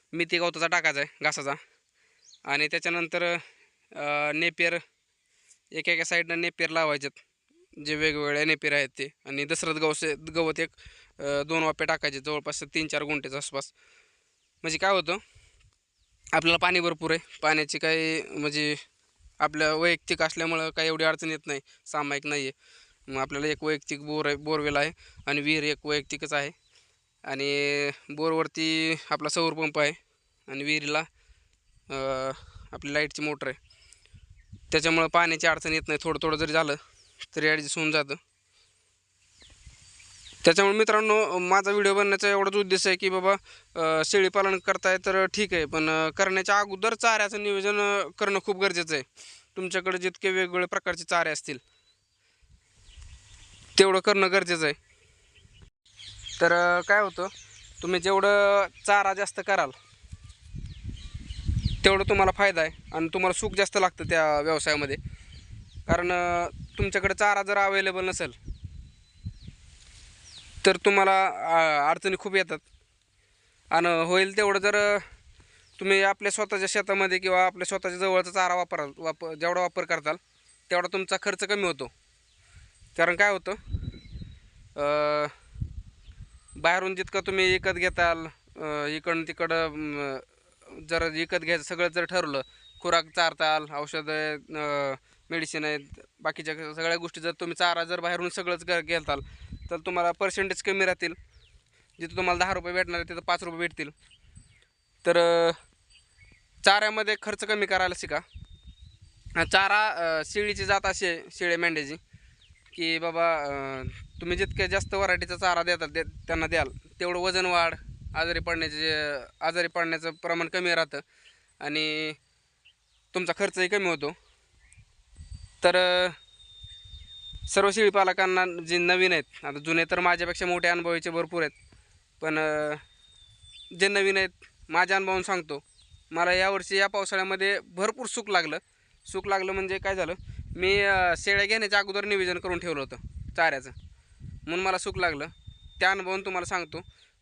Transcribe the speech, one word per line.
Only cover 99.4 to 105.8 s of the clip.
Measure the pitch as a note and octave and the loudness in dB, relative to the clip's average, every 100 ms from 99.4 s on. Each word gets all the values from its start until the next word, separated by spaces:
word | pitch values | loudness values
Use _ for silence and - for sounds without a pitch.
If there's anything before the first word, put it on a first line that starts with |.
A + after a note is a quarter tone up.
| - - - | -16 -16 -10
तर | E3+ | -8
तुम्हाला | F3 F3+ F3 | -4 0 0
पर्सेंटेज | E3+ G3 F#3+ G3 F3+ | 2 -2 0 -4 -2
कमी | - G3 F#3+ | -2 0 0
राहतील. | F3+ E3+ E3+ - - _ _ _ _ _ _ | 0 -4 -6 -18 -20 _ _ _ _ _ _
जिथं | E3 E3+ | -10 -4
तुम्हाला | F3+ F3 | 0 0
दहा | F#3 | -2
रुपये | F#3+ E3+ | -4 -4
भेटणार | F3+ F3 E3+ | -4 -2 -4
आहे, | E3+ | -8
तिथं | E3+ | -8
पाच | - F3 | -4 -4
रुपये | F3 E3 | -4 -6
भेटतील. | E3+ - D3 _ _ _ - - - _ _ _ _ _ F3+ | -6 -6 -12 _ _ _ -20 -20 -20 _ _ _ _ _ 2
तर, | E3+ | 4
अ, | E3+ E3+ E3+ E3 - _ | 6 6 4 0 -12 _